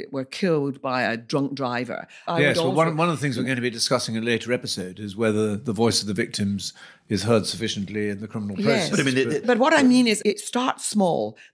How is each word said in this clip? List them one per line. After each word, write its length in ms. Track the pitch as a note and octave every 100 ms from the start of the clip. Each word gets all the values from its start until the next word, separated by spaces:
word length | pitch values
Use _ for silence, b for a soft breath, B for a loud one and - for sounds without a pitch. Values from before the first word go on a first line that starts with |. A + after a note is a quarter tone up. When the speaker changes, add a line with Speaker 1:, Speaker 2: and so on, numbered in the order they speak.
| -
Speaker 1:
were 120 | C#3
killed 560 | C3 - F#3 D#3 C#3 C3
by 220 | C3+ B2+
a 140 | A2 A#2
drunk 380 | A#2 D3+ C#3
driver, 520 | C#3 B2+ A#2+ B2+ - - B B
I 120 | E3+
Speaker 2:
Yes, 140 | D3 D3
Speaker 1:
would 60 | E3
Speaker 2:
well, 60 |
one, 140 | C#3+ E3
Speaker 1:
also 100 | D#3
Speaker 2:
one 100 | F3
of 80 | D3
the 40 |
things 160 | C#3+ B2
we're 60 |
going 140 | B2+ B2+
to 60 |
be 80 | B2
discussing 440 | A2+ - B2 -
in 80 | A2+
a 40 | A#2
later 260 | A2+ A2+
episode 480 | B2 A#2 - F#2 F#2
is 160 | G#2 G2+
whether 400 | A2+ G#2+ G#2+ G2+
the 160 | -
voice 280 | G2+ A#2 -
of 60 | G2+
the 80 |
victims 580 | G2+ A2+ - G2+ G2 - - B B B
is 160 | G2+
heard 200 | G2+ A2+ F2+
sufficiently 600 | - A2+ G#2+ F#2 G#2+ G#2
in 120 | G2
the 80 | G#2+
criminal 280 | A2+ G2+ G2
Speaker 1:
Yes. 60 |
Speaker 2:
process. 260 | G#3 A3+ D#3
Speaker 3:
But 100 | G3
I 20 |
mean, 160 | C3+ B2+
it, 140 | A#2+
it 140 | - A3+
Speaker 1:
But 120 | A#3+
what 160 | C#4
I 80 | D#4
mean 240 | C4 B3+ A#3+
is 160 | G#3
it 140 | G#3+ -
starts 480 | - A#3+ C4 - -
small. 500 | G#3 F#3 C#3+ G#2+ - B